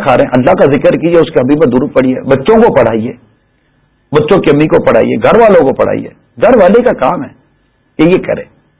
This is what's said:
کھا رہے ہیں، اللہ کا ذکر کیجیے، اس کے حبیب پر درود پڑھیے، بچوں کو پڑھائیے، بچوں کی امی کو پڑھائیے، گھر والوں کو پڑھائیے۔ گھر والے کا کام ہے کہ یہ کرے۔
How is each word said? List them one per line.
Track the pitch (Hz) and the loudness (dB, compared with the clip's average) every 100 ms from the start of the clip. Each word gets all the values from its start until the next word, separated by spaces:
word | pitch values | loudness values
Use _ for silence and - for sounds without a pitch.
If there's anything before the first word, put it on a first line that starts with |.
کھا | 143 127 | 0 0
رہے | 139 | 0
ہیں، | 127 | 0
اللہ | 135 190 | 0 2
کا | 165 | 0
ذکر | 135 170 - | 2 0 -2
کیجیے، | 160 170 | 0 0
اس | 156 | 0
کے | 147 | -2
حبیب | 127 151 | -2 0
پر | 156 | 0
درود | 123 143 139 | -2 -2 -2
پڑھیے، | 131 127 - | -2 -4 -2
بچوں | 131 170 226 | -2 2 2
کو | 226 131 | 2 2
پڑھائیے، | 113 113 117 - _ _ _ _ _ _ _ _ - | 0 -2 -6 -12 _ _ _ _ _ _ _ _ -6
بچوں | 147 151 190 | -4 0 0
کی | - | 2
امی | 143 156 | 0 0
کو | - - | 0 0
پڑھائیے، | 113 120 127 123 | 0 0 -2 0
گھر | 196 | 2
والوں | 226 185 135 | 4 4 2
کو | 107 | -2
پڑھائیے۔ | 101 110 - - _ - 185 | -2 -4 -8 -18 _ -4 0
گھر | 247 | 2
والے | 185 220 247 | 4 2 0
کا | - | -2
کام | 131 135 | -2 -4
ہے | 127 - _ _ _ _ _ - | -10 -16 _ _ _ _ _ -2
کہ | 156 | 0
یہ | 180 - | 0 -2
کرے۔ | - - _ _ _ | -8 -10 _ _ _